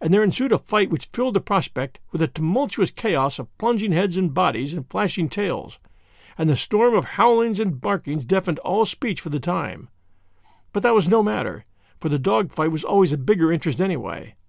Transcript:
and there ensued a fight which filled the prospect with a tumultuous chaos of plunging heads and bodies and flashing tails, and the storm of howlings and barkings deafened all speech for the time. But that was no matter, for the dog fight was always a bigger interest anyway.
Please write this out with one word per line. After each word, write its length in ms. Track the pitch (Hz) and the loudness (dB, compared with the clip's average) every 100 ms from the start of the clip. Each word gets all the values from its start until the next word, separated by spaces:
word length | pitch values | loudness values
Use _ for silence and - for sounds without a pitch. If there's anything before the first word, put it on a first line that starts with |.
and 120 | 160 | 2
there 120 | 196 | 4
ensued 280 | 208 - 262 | 4 2 0
a 60 | 190 | 0
fight 320 | - 208 202 | 0 0 0
which 180 | - - | -2 -4
filled 220 | - 254 | -2 0
the 60 | 196 | 0
prospect 600 | - 196 - - 135 - - | 0 0 0 -4 -6 -8 -8
with 80 | 160 | -2
a 60 | 160 | -2
tumultuous 640 | - 160 220 269 - 175 | 0 0 0 -2 0 -2
chaos 480 | - 220 151 139 - | 0 -2 0 0 -4
of 180 | 123 - | -10 -4
plunging 360 | 226 233 214 | -2 0 0
heads 240 | 165 202 175 | 0 0 0
and 180 | 180 | 0
bodies 400 | 139 175 113 143 | 2 0 0 -4
and 160 | 165 131 | -6 -6
flashing 380 | 190 208 - 160 | -4 -2 -2 -4
tails, 500 | 202 202 120 - - - - _ _ - - | -2 -4 -4 -8 -18 -20 -20 _ _ -20 -2
and 120 | 160 | 0
the 60 | 135 | 0
storm 380 | - 214 240 | 0 2 4
of 100 | 214 | 2
howlings 540 | 131 - 233 233 233 202 | -2 2 4 4 2 0
and 220 | 208 131 | -2 -2
barkings 440 | 202 196 - 151 | -2 -4 -2 -6
deafened 340 | 120 190 185 156 | 0 0 0 -4
all 260 | - 196 | -2 0
speech 360 | 220 - 240 175 | 0 -2 -4 -4
for 100 | 160 | -4
the 100 | 143 | -4
time. 480 | 175 180 143 - - _ _ _ _ _ _ _ _ | -2 -4 -4 -10 -16 _ _ _ _ _ _ _ _
But 100 | 202 | -2
that 120 | 240 | 4
was 140 | 226 165 | 4 4
no 140 | 226 | 4
matter, 420 | 208 214 107 85 - _ _ _ | 2 -2 -4 -8 -16 _ _ _
for 120 | 156 | -2
the 80 | 147 | 0
dog 340 | 135 220 175 | 2 0 0
fight 180 | - 160 | 0 -2
was 140 | 156 | -2
always 280 | - 202 180 | 0 4 4
a 60 | 143 | 2
bigger 320 | 131 202 160 | 2 2 2
interest 300 | 165 165 123 | 2 -2 -2
anyway. 560 | 190 151 98 82 - - | -2 -2 -6 -10 -12 -20